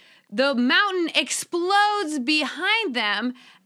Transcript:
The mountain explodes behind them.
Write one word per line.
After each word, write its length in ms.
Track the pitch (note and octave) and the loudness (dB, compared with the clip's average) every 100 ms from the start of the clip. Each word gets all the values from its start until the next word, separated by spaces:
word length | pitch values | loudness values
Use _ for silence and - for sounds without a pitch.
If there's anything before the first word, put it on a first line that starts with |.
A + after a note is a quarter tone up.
| - _ _ | -20 _ _
The 280 | G#3 C#4 A#3+ | -2 0 2
mountain 540 | B3 F4 G4+ F#4 E4 | 2 4 2 0 0
explodes 1040 | C#4+ D4+ - - F4 F4+ G4+ G#4 G#4 D#4 D4+ | 0 -2 -4 -6 -4 2 2 2 0 -2 -4
behind 800 | A#3+ D4+ C4+ C4+ F#4 A4 G#4 A#3+ | 0 0 0 -4 -2 0 0 -2
them. 380 | G#3+ G3+ B3 B3 - - | -2 -2 -4 -8 -18 -20